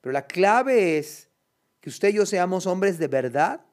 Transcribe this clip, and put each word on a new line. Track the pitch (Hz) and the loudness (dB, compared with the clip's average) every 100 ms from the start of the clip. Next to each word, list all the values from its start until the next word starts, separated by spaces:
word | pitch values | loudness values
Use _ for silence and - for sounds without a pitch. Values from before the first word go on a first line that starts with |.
Pero | 127 | -4
la | 139 - | -6 -6
clave | 175 196 233 262 247 180 156 | 0 4 4 2 2 2 0
es | 147 - _ _ _ _ _ _ | -4 -16 _ _ _ _ _ _
que | - | -16
usted | - 202 | -2 0
y | |
yo | 208 196 | 2 0
seamos | 190 180 185 185 | 0 0 -2 -2
hombres | 180 196 170 | 0 0 0
de | 151 | -2
verdad | 135 127 135 165 - _ | -2 -2 0 0 -2 _